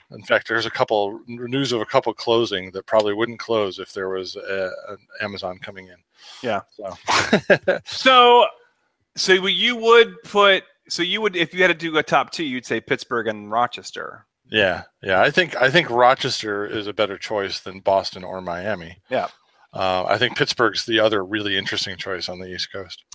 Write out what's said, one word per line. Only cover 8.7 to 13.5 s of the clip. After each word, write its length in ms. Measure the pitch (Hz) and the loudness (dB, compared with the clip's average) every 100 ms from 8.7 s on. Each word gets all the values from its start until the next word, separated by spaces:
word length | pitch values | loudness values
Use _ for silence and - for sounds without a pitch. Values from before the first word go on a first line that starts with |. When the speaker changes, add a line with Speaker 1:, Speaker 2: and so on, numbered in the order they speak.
| _ _ _ _ - | _ _ _ _ -4
Speaker 2:
so 180 | 190 | 2
you 440 | 185 196 180 233 233 | 2 2 0 0 2
would 440 | 226 233 214 175 | 6 6 6 0
put, 420 | - 202 202 185 - _ - | -2 4 4 4 -2 _ -10
so 120 | - | -4
you 200 | 180 208 | -2 0
would, 160 | 214 175 | -2 -2
if 160 | 165 | -2
you 80 | 180 | 2
had 80 | 185 | 2
to 40 | |
do 240 | 165 165 156 | 2 0 -2
a 60 | |
top 280 | - 151 117 | 2 2 0
two, 120 | - | -6
you'd 220 | 147 127 - | -6 -6 -4
say 160 | 113 | -4
Pittsburgh 460 | - 127 - 120 110 | -2 -6 -4 -4 -4
and 220 | 107 | -6
Rochester. 760 | 104 | -4